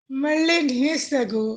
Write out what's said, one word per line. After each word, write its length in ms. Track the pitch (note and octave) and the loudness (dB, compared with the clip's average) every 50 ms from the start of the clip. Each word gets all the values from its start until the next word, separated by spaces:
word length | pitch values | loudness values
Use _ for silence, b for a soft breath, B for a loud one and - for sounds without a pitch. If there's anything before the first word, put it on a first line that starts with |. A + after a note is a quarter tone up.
| _ - | _ -10
మెళ్ళి 480 | C4+ C4+ C#4+ D4+ D4+ D#4 D#4+ E4 E4+ E4+ | -6 -2 0 0 2 2 4 4 2 2
నీసగు 840 | D#4 C#4 B3 A#3+ C4+ D4+ D#4+ C4+ - - D4 C4 A#3+ F#3+ A3 A3 A3 A3 A3 | 2 0 0 0 0 0 0 -2 -4 -2 -2 -2 -2 -2 -2 -2 -2 -4 -6